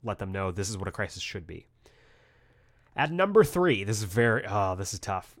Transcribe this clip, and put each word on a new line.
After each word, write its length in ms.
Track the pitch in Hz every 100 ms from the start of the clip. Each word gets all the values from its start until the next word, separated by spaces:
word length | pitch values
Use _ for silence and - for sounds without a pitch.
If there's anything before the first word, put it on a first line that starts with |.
let 160 | 113 98
them 140 | 95
know 180 | 98 95
this 180 | 87 92
is 80 | 101
what 120 | 98
a 20 |
crisis 320 | 98 101 -
should 240 | - 98 80
be. 200 | 82 - _ _ _ _ _ _ _ _ _ _ _ _ -
At 160 | 151
number 320 | 175 196 208 160
three, 400 | 180 180 107 98
this 140 | 104
is 40 |
very, 400 | 104 107 117 110 98
oh, 300 | 104 95 92
this 180 | 98
is 60 | 101
tough. 380 | - 92 - -